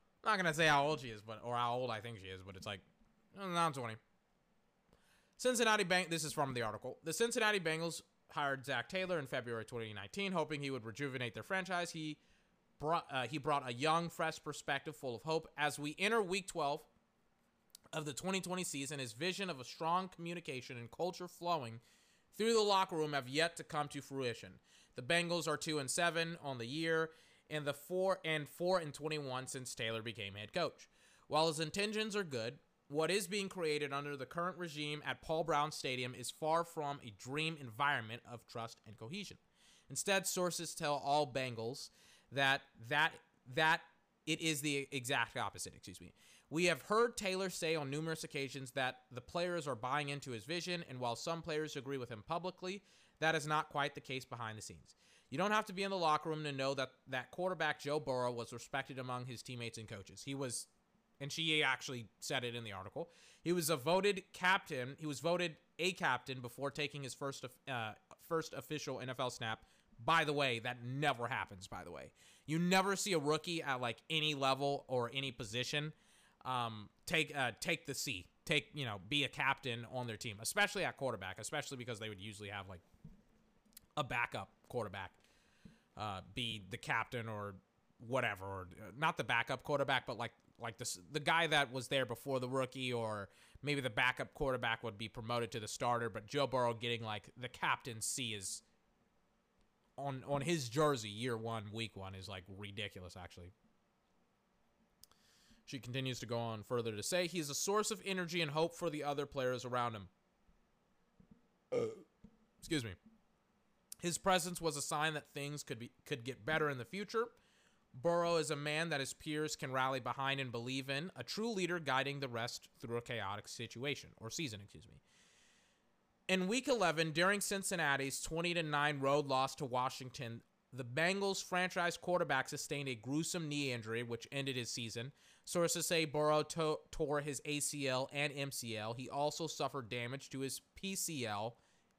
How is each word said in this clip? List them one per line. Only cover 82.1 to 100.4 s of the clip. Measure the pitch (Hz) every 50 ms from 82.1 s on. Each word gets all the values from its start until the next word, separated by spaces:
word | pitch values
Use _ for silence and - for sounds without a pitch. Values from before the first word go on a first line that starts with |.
| 104 92
usually | 98 110 101 101 104 98
have, | 104 101 95
like, | 95 92 85 - _ - - - - - - _ _ _ _ _ _ _ _ _ _ _ - - _ _
a | 151
backup | 143 117 127 123 120 - - 113 95 - _ _ - -
quarterback, | - 123 107 101 95 98 95 - - _ _ _ _ _ _ _ _ _ - - - _ _ _ _ -
uh, | - 107 98 95 - - -
be | 135 120 113 110 107 95 90
the | 110 117
captain | - - 135 113 113 - - 120 110 113
or | 107 104 101 101 95 92 - _ _ _ _ _ _ -
whatever, | 120 113 127 131 123 110 101 92 95
or, | 98 98 95 90 87 90 -
uh, | 110 95 98
not | 135 160 165 170 -
the | 131
backup | 107 123 117 117 - 135 127
quarterback, | - - 147 139 139 139 135 123 -
but, | - 123
like, | 101 117 113 - _ _ - _ -
like, | 113 117 110 -
the | -
s-, | - - 90 90 -
the | 139 151
guy | 143 170 165 165 170
that | 156 156 147 143 117
was | 123 135 117 -
there | 143 135 127
before | 117 117 - - 143 135 127
the | 127 123
rookie, | 131 135 131 127 - 135 127 127
or | 123 117 113 110 107 104 98 - - - - - - -
maybe | - 143 147 143
the | 127 127
backup | 104 135 127 127 123 - 131 -
quarterback | - - 151 135 127 120 123 113 113 -
would | - 117 104
be | 101 113 104
promoted | - 127 110 110 120 120 117 113
to | - 113
the | 107 101
starter, | - - 131 120 120 117 117 113
but | 98 110 107
Joe | 107 - 143 139
Burrow | 123 127 127 123 120
getting, | 117 113 123 120 117 113
like, | 113 110 107 104 - - -
the | 123 123 120
captain | - - 175 160 127 - - 135 113 110
C | - - - 139 127 113
is | 107 101 95 - - - - _ _ _ _ _ _ _ _ _ _ _ _ _ _ _ _ _ _ _ _ _ _ _ _ _ _ -
on, | 139 139 135 131 117
on | 143 143 143